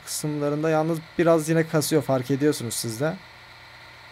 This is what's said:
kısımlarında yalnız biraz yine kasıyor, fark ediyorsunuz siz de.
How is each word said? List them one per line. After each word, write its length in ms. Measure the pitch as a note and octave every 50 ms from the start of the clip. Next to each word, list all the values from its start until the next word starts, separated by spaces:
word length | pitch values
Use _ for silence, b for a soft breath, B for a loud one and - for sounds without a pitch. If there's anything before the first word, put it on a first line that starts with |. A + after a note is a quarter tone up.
| -
kısımlarında 680 | - - - - D3+ D3+ D3 C#3+ C#3+ D3 D3+ D#3 E3
yalnız 280 | D#3+ D#3 D#3 E3 E3+ D#3+ D#3+ - - -
biraz 300 | E3+ E3+ E3 E3 D3+ D#3
yine 200 | E3 E3 D#3+ D#3+
kasıyor, 340 | - D#3 D3 - D#3+ D#3
fark 280 | - - C3+ C3 B2 -
ediyorsunuz 440 | C#3 C3 D3 D3+ C#3+ - A#2+ A2+ -
siz 260 | - - A#2+ A2 A2+
de. 160 | C#3+ D#3+ F#3 F#3+ - - - - - - - - - - - - - - - - - -